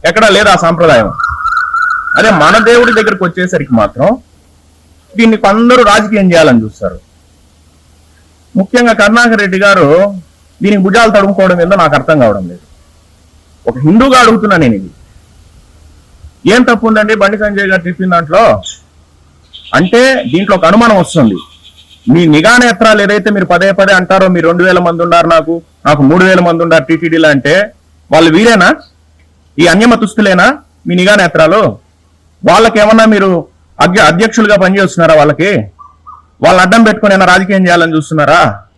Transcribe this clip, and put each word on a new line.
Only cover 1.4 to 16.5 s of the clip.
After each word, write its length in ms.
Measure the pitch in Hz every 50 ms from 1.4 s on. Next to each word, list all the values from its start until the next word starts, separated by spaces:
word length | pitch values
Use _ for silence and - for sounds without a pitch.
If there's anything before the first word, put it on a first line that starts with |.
| - - - - - - - - 1077 - - - - - -
అదే 140 | - 190 220
మన 340 | 208 165 147 160 190 226 220
దేవుడి 280 | 226 233 240 247 - 233
దగ్గరకు 320 | 226 214 214 202 185 190
వచ్చేసరికి 500 | 175 170 180 180 180 190 165 143 131 127
మాత్రం 440 | 113 107 101 - 117 139 185 233 262 - _ _ _ _ _ _ _ _ _ _ _ _ _ _ _ _ _ -
దీన్ని 200 | 202 233 226 220
కొందరు 460 | 208 - 196 196 214 233 240 247 254 240
రాజకీయం 500 | 208 202 214 208 208 220 208 196 185 175
చేయాలని 300 | 165 160 151 127 117 110
చూస్తారు. 360 | 107 - - 104 92 82 - _ _ _ _ _ _ _ _ _ _ _ _ _ _ _ _ _ _ _ _ _ _ _ _ _ _ _ _ _ _ _
ముఖ్యంగా 360 | - 190 190 - 247 240 240 220
కరుణాకర్ 480 | 214 208 208 220 233 240 240 226 220
రెడ్డి 180 | 208 196 180 190
గారు 560 | 196 202 196 190 160 139 151 175 196 202 196 185 170 _ _ _ _ _ _ _ 160
దీనికి 200 | 196 208 202 185
భుజాలు 280 | 196 190 226 233 220
తడుముకోవడం 500 | 208 208 196 196 196 190 190 185 180 175
ఏందో 160 | 170 175 202
నాకు 180 | 190 170 156 147
అర్థం 260 | 151 - - 160 151
కావడం 280 | 127 110 101 101 92 87
లేదు. 120 | 87 85 _ _ - _ _ _ _ _ _ _ _ _ _ _ _ _ _ _ _ _ _ -
ఒక 100 | 117 127
హిందూగా 420 | 135 151 185 226 254 277 254 254
అడుగుతున్నా 360 | 240 233 226 208 202 214 196
నేను, 180 | 170 156 123 110
ఇది 160 | 98 95 87 - - - _ _ - _ _ _ _ - _ _ - - _ _ _ _ - _ _ _ _ _ _ - - _ _ _ 160